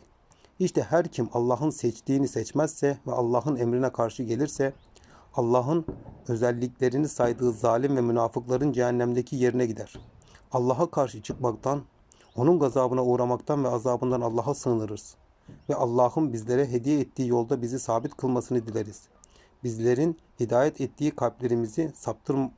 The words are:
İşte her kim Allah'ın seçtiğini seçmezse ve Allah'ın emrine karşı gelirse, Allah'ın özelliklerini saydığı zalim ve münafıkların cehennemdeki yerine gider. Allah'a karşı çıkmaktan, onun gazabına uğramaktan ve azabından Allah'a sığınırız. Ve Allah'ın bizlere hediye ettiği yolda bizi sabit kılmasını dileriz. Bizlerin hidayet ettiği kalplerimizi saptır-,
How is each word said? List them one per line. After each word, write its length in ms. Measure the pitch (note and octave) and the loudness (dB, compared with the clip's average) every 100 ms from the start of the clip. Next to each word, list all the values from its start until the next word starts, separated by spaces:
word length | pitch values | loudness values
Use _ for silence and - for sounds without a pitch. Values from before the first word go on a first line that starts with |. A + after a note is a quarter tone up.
| - _ _ _ _ - | -16 _ _ _ _ -2
İşte 240 | F3+ D#3 | 0 0
her 260 | - E3 E3+ | 2 2 2
kim 200 | - A2+ | -2 -2
Allah'ın 380 | A#2+ A#2+ A#2+ D3+ | 0 0 0 -2
seçtiğini 580 | - A#2+ - - C3+ C3 | -2 -4 -4 -2 0 0
seçmezse 680 | A#2 G#2+ C#3 D3+ - C#3+ C3+ C3 | -4 -4 -2 -2 0 -2 -2 -4
ve 60 | |
Allah'ın 440 | A#2+ A#2 A#2+ C#3+ B2+ | -2 2 2 0 0
emrine 360 | A#2 B2 C3 | 0 2 0
karşı 300 | - A2+ - | 0 -2 -2
gelirse, 500 | A2+ A#2 D3 - C3+ - _ - - - - | -4 -2 -2 0 -2 -4 _ -20 -20 -20 -10
Allah'ın 500 | - A#2 B2+ B2 E3 D#3 - - - - | -2 2 2 2 -2 -2 -10 -14 -14 -6
özelliklerini 800 | A2+ B2 A#2+ B2+ - B2+ C3 D3 | 0 0 0 -4 0 0 0 -2
saydığı 440 | - A#2+ A2+ B2 | 0 0 2 0
zalim 440 | G#2+ A#2+ A#2 C#3 C3 | 2 2 2 2 2
ve 40 | |
münafıkların 720 | A#2+ A#2 A#2 B2+ A#2+ B2+ D3 | 2 2 0 -2 -2 0 0
cehennemdeki 640 | B2 B2 B2 A#2+ B2 B2 C3+ | 2 0 2 0 0 -2 0
yerine 300 | B2 B2 A#2+ | 2 2 0
gider. 280 | G#2+ G#2 - - - - - - | -2 -10 -16 -20 -20 -20 -20 -6
Allah'a 380 | B2+ B2 B2+ E3+ | 0 0 2 0
karşı 320 | D#3 B2+ A2 | 0 -2 -4
çıkmaktan, 600 | - - B2 G#2+ C3+ C#3+ - _ _ _ - - | -10 -4 -2 -2 -2 -4 -6 _ _ _ -12 0
onun 220 | C#3 F3+ | 4 4
gazabına 460 | C#3 C3 B2+ B2+ | 4 2 2 2
uğramaktan 600 | B2 B2 B2 A#2+ - C#3+ | 2 2 2 -2 -2 -2
ve 40 | B2+ | 0
azabından 520 | A#2+ B2 A#2+ B2+ B2+ | -2 0 0 0 0
Allah'a 340 | A#2+ A2+ A#2 | -2 -2 -2
sığınırız. 640 | C#3 B2+ A#2 G#2+ G#2+ - - _ _ - - - | -2 -2 -2 -2 -10 -14 -20 _ _ -20 -14 -6
Ve 60 | |
Allah'ın 580 | C#3+ B2+ A#2+ A#2+ D#3+ D3+ | -2 0 4 2 2 -2
bizlere 340 | A#2 A2 B2 C3+ | -2 0 0 2
hediye 320 | B2 B2+ D3+ | 0 2 0
ettiği 280 | C3 - B2 | 0 -2 0
yolda 340 | A#2+ A#2 C3 | 2 2 -2
bizi 160 | A#2 C3 | -2 -4
sabit 380 | - A2+ C#3 - | -2 -2 -2 -4
kılmasını 500 | C3 B2 - B2 A2+ | -2 0 0 -2 -2
dileriz. 360 | A2 G#2 - - _ - - _ _ | -6 -6 -12 -20 _ -20 -20 _ _
Bizlerin 540 | B2 A2+ A#2 B2 E3 E3 _ - | -8 0 2 4 2 -2 _ -6
hidayet 400 | A#2 A#2+ D3+ D3+ | 2 4 2 0
ettiği 300 | B2+ - D3+ | -6 -2 -4
kalplerimizi 840 | D3+ A#2+ - B2 A#2+ A2+ D#3+ D#3+ | 0 -2 -2 -2 0 -2 -2 -4
saptır-, 560 | - A#2+ A2 - C#3 C3 | -4 -8 -6 -4 -2 -2